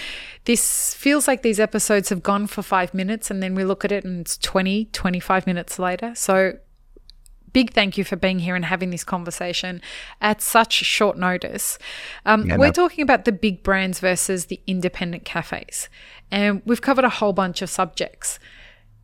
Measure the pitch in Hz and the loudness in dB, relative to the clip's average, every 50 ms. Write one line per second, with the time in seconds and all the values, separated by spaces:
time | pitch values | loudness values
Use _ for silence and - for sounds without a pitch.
0 | - - - - - - - - - - 240 233 - - - - - - - - | -12 -12 -12 -12 -14 -16 -18 -6 0 2 2 2 2 0 0 -2 -2 -4 -4 -2
1 | - 277 294 302 285 285 262 262 - 226 214 190 214 214 - 214 - - 214 202 | 2 2 2 4 4 2 2 2 2 2 2 2 2 2 2 0 0 2 2 2
2 | 185 - 202 175 - 202 202 202 208 202 - 214 196 - 196 185 180 180 - 190 | 2 0 -2 -2 0 0 0 0 0 -4 -6 -8 -4 0 0 0 0 0 -2 -4
3 | 190 190 226 220 - - 196 190 190 185 185 190 190 185 190 - - 196 208 196 | -2 -2 -4 -4 -4 -6 -4 -4 -2 -2 -2 0 0 0 0 0 0 -2 -2 -2
4 | - 185 180 175 160 - - - - - - 190 185 190 196 214 220 - - - | -4 -4 -8 -8 -6 -8 -6 -6 -4 -2 0 0 0 2 0 0 -2 -4 -4 -4
5 | - 185 180 180 - - 190 185 180 190 180 175 170 - - - 185 180 180 180 | -2 -2 -2 -2 0 0 0 2 2 0 -2 -4 -4 -8 -6 -4 -2 -2 -2 -2
6 | 233 233 233 - - - 190 190 190 185 - - - _ _ _ _ - - - | -6 -8 -8 -4 0 2 4 4 4 2 0 -4 -12 _ _ _ _ -20 -20 -20
7 | - - - - - - - - - - - 254 254 226 - 233 202 196 - 202 | -20 -20 -20 -20 -20 -20 -20 -20 -8 0 2 4 4 4 4 2 2 2 0 -2
8 | 185 - 208 175 - 190 185 185 165 180 180 180 170 160 185 175 185 180 175 165 | -4 -2 -2 0 0 0 0 0 0 -2 -2 -2 -2 -2 -2 -2 -2 -4 -4 -6
9 | - - 202 180 170 170 - - 180 175 175 - - 185 180 175 - - - - | -6 -4 -4 -4 -4 -6 -8 -6 -4 -4 -4 -4 -4 -6 -8 -10 -12 -14 -16 -16
10 | - - - - - 214 214 - - - - 226 226 - - - - - - - | -16 -18 -6 -2 0 0 0 0 0 4 4 4 4 4 2 0 0 0 2 2
11 | 214 202 - - 185 185 180 180 - - - 202 - - - - - - - - | 2 2 2 2 0 0 0 -2 -4 -6 -6 -6 -4 -6 -6 -8 -10 -14 -14 -14
12 | - - - - - 202 214 214 214 185 185 - 269 302 - 349 359 330 - 320 | -14 -14 -16 -4 2 4 4 4 4 2 4 6 6 6 6 4 2 2 2 2
13 | 294 262 254 - - 247 202 175 - 214 185 - - 196 196 190 190 185 180 - | 4 4 4 4 4 2 0 2 0 -2 -2 -2 0 0 0 2 0 -2 -2 0
14 | 185 185 185 180 - - 190 180 170 - 190 - - - 185 185 175 180 - - | 0 0 2 2 0 -2 -2 -4 -4 -6 -10 -8 -6 -4 -2 0 0 -2 -2 -4
15 | 185 175 170 165 - - - 170 - - - - - - - - - - - - | -6 -6 -6 -8 -10 -8 -6 -6 -6 -6 -8 -10 -10 -10 -10 -10 -10 -10 -14 -20
16 | - - - - - - 202 202 202 208 202 190 - 214 240 - - 277 269 262 | -20 -20 -20 -20 -10 -4 -2 2 2 2 2 0 0 0 0 2 2 2 4 4
17 | 262 233 - - 220 208 185 196 190 180 170 - 196 170 - - 185 160 - - | 4 2 2 2 0 2 2 2 0 0 -2 -4 -6 -4 -2 -2 -2 -2 -2 -4
18 | - - - - - - - - - - - - - - - _ _ _ - - | -6 -6 -8 -10 -10 -10 -10 -10 -14 -20 -20 -20 -20 -20 -20 _ _ _ -20 -6